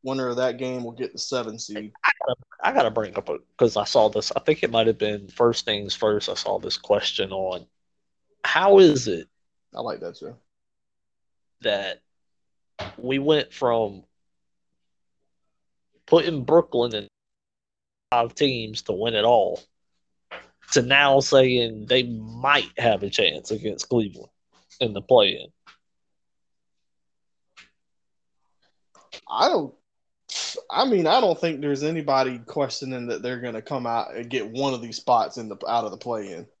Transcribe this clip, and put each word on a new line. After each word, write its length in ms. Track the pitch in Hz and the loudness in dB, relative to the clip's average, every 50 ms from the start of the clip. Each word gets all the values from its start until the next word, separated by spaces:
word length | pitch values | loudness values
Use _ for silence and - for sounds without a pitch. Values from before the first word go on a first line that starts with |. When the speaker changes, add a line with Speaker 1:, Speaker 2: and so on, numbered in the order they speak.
| - | -6
Speaker 1:
winner 260 | 131 135 135 131 123 | -6 -4 -4 -4 -2
of 80 | 120 | -2
that 200 | 123 127 127 120 | 0 -2 -2 -2
game 280 | 123 131 127 127 127 120 | -4 -6 -6 -6 -6 -8
will 80 | 117 120 | -10 -8
get 180 | 123 127 - | -8 -10 -8
the 80 | - - | -8 -10
seven 400 | - - 135 127 117 110 107 110 | -8 -4 -4 -4 -4 -6 -10 -12
seed. 320 | - - 104 104 107 104 _ - - | -14 -12 -12 -12 -12 -14 _ -4 -4
Speaker 2:
I 40 | - - - - | -4 -2 -2 -4
gotta, 140 | 131 123 _ - _ - - - | -6 -6 _ -10 _ -12 -2 -2
I 80 | 214 | 0
gotta 200 | 269 277 131 113 | 2 2 2 2
bring 260 | 110 113 107 92 - | 0 -2 -4 -2 -6
up 100 | - - | -8 -6
a, 120 | - 76 - _ _ _ | -6 -8 -8 _ _ _
'cause 180 | - 127 113 - | 2 2 2 4
I 80 | 107 104 | 0 -2
saw 240 | - - 127 107 | 2 4 4 4
this. 240 | 107 110 107 - - - | 4 2 -2 -4 -2 -4
I 60 | - | -2
think 240 | - - 151 - - | 0 0 0 0 -2
it 80 | 117 | 0
might 160 | 113 113 113 | 0 2 2
have 100 | 113 110 | 2 2
been 300 | - 107 107 104 104 98 | 0 -2 -4 -4 -6 -10
First 380 | 92 - - 123 120 113 - - | -14 0 2 2 2 2 0 -2
Things 280 | - 107 101 101 98 - | -4 -4 -4 -4 -8 -6
First. 360 | - 113 107 104 104 - - | 0 0 2 2 0 -2 -4
I 60 | - | -8
saw 240 | - - 104 98 95 | -6 -4 -4 -4 -4
this 180 | 98 95 - | -4 -6 -8
question 560 | - - - 104 101 - - - - 98 95 95 | -8 0 0 0 2 2 -2 -4 -4 -6 -6 -6
on 340 | 95 95 92 90 87 85 _ _ _ _ _ _ _ _ _ _ _ _ _ _ _ - | -6 -6 -6 -6 -8 -12 _ _ _ _ _ _ _ _ _ _ _ _ _ _ _ -6
how 340 | - - 160 185 202 202 196 | -2 0 2 6 8 8 10
is 300 | 185 160 151 131 120 110 | 10 8 6 4 -2 -4
it 180 | 90 80 - _ _ _ _ _ _ _ _ _ - | -6 -6 -8 _ _ _ _ _ _ _ _ _ -12
Speaker 1:
I 60 | - | -10
like 180 | - 127 76 67 | -8 -8 -8 -8
that 160 | - 87 - | -10 -14 -14
too. 220 | - - - 123 _ _ _ _ _ _ _ _ _ _ _ _ _ _ _ _ _ _ _ _ _ _ _ _ _ | -14 -18 -18 -18 _ _ _ _ _ _ _ _ _ _ _ _ _ _ _ _ _ _ _ _ _ _ _ _ _
Speaker 2:
that 420 | 120 113 101 98 98 95 - _ _ _ _ _ _ _ _ _ _ _ _ _ _ _ _ - - - - | -2 -2 -2 -2 -4 -6 -10 _ _ _ _ _ _ _ _ _ _ _ _ _ _ _ _ -14 -14 -14 -14
we 220 | - 117 127 135 139 | -10 -4 -2 -2 0
went 320 | 139 151 156 147 - _ | 4 4 2 2 2 _
from 540 | - - 135 120 117 117 110 101 98 92 - _ _ _ _ _ _ _ _ _ _ _ _ _ _ _ _ _ _ _ _ _ _ _ _ _ _ _ _ _ _ _ _ _ _ _ _ _ _ _ _ | -6 -2 0 2 2 2 0 -2 -6 -14 -20 _ _ _ _ _ _ _ _ _ _ _ _ _ _ _ _ _ _ _ _ _ _ _ _ _ _ _ _ _ _ _ _ _ _ _ _ _ _ _ _
putting 400 | - 156 165 - 175 160 143 120 | 4 4 4 4 2 -2 -4 0
Brooklyn 500 | 123 156 170 165 - 139 123 117 120 110 | 4 4 4 4 4 -2 -2 0 0 -2
in 120 | 104 101 - _ _ _ _ _ _ _ _ _ _ _ _ _ _ _ _ _ _ _ _ | -8 -8 -10 _ _ _ _ _ _ _ _ _ _ _ _ _ _ _ _ _ _ _ _
five 220 | 123 120 120 113 - | 0 0 0 0 0
teams 500 | - 147 139 131 117 113 107 107 - - | 0 0 0 0 -2 -6 -8 -10 -10 -6
to 100 | - 98 | -6 -4
win 200 | 92 107 117 113 | -2 -2 0 0
it 100 | 107 107 | 2 4
all 340 | 117 120 113 95 87 85 - - _ _ _ _ _ _ _ _ _ _ _ _ _ - - - _ _ _ _ - | 6 6 4 4 2 -2 -8 -12 _ _ _ _ _ _ _ _ _ _ _ _ _ -20 -20 -20 _ _ _ _ 0
to 100 | - 139 | 0 0
now 380 | 120 123 139 143 143 139 135 139 | 2 4 4 4 6 6 6 4
saying 680 | 139 - 143 135 131 127 127 123 117 113 110 107 107 | 4 6 6 6 6 6 4 2 0 -2 -6 -10 -2
they 160 | - 127 131 123 | 2 2 2 2
might 680 | 120 117 110 110 113 113 120 127 139 147 139 110 - _ - | 0 -6 -8 -10 -12 -12 -4 2 2 2 2 2 -2 _ 0
have 240 | 120 117 107 95 101 | 2 2 2 2 -2
a 60 | 98 | -4
chance 420 | - - 104 85 73 - - - | 0 0 0 0 0 -2 -6 -6
against 380 | 110 104 - 107 95 - - _ | -8 -4 -4 -8 -8 -8 -6 _
Cleveland 400 | 127 117 107 98 87 - - _ _ _ _ _ _ _ _ _ - _ | 0 0 0 -2 -8 -16 -20 _ _ _ _ _ _ _ _ _ -6 _
in 140 | 127 113 101 | -4 -4 -4
the 80 | 98 | -8
play-in. 480 | - - 131 117 104 95 87 - - - _ _ _ - _ _ _ _ _ _ _ _ _ _ _ _ _ _ _ _ _ _ _ _ _ _ _ _ _ _ _ _ _ _ _ _ _ _ _ _ _ - - _ _ _ _ _ _ _ _ _ _ _ _ _ _ _ _ _ _ _ _ _ _ _ _ _ _ _ _ _ - - _ - | 2 4 6 6 6 4 0 -4 -12 -18 _ _ _ -20 _ _ _ _ _ _ _ _ _ _ _ _ _ _ _ _ _ _ _ _ _ _ _ _ _ _ _ _ _ _ _ _ _ _ _ _ _ -20 -20 _ _ _ _ _ _ _ _ _ _ _ _ _ _ _ _ _ _ _ _ _ _ _ _ _ _ _ _ _ -20 -20 _ -8
Speaker 1:
I 200 | - 110 170 277 | 0 0 2 2
don't, 240 | 311 190 147 127 _ _ _ _ _ _ _ _ _ _ _ - - - - - - - - _ | 2 0 -2 -6 _ _ _ _ _ _ _ _ _ _ _ -12 -10 -10 -10 -10 -10 -12 -12 _
I 140 | - 160 254 | -2 0 2
mean, 200 | 269 226 185 165 | 2 2 2 4
I 160 | 156 196 262 | 4 4 4
don't 180 | 233 185 165 - | 4 2 2 0
think 220 | 170 165 156 135 | -2 -4 -4 -4
there's 220 | 147 143 143 135 147 | -2 -4 -2 -2 -2
anybody 560 | 156 160 160 147 143 135 131 131 131 123 117 | -4 -4 -4 -2 0 2 2 2 0 -4 -8
questioning 640 | 117 - - 156 139 127 - - 143 131 131 123 120 | -14 -8 -4 -4 -4 -4 -4 -10 -10 -8 -8 -8 -6
that 140 | 120 113 - | -6 -8 -6
they're 180 | 107 123 127 120 | -6 -8 -8 -6
gonna 220 | 123 120 113 110 | -8 -10 -10 -10
come 240 | 107 - 151 135 123 | -10 -8 -8 -6 -4
out 300 | 117 117 117 - - - | -2 -2 -2 -4 -4 -10
and 140 | 113 120 120 | -12 -10 -6
get 180 | 127 127 101 110 | -6 -6 -6 -6
one 240 | 113 127 139 139 131 | -4 -2 -2 -2 -2
of 80 | 120 | -4
these 160 | 117 117 110 | -8 -12 -12
spots 400 | - - - 120 117 107 - - | -8 0 2 2 2 2 -2 -6
in 100 | 127 113 | -12 -12
the, 100 | 107 101 - - | -12 -12 -10 -6
out 180 | - 113 120 113 | -2 -2 -2 -2
of 60 | 104 | -4
the 60 | 95 | -10
play-in. 500 | - - 123 117 110 101 101 87 82 - _ _ _ | -10 -8 -8 -6 -6 -8 -10 -12 -14 -16 _ _ _